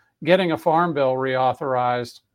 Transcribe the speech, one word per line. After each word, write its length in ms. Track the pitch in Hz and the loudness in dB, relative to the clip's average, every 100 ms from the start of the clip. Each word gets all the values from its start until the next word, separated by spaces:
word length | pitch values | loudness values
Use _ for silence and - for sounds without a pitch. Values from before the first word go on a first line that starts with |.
| _ - | _ -6
getting 280 | 147 190 180 | 2 2 2
a 60 | 151 | -2
farm 360 | 175 160 175 | 0 0 0
bill 180 | 143 131 | 0 0
reauthorized, 1080 | 131 131 127 127 123 143 123 123 123 120 - _ | 0 -2 0 0 -2 -2 -2 0 -2 -6 -14 _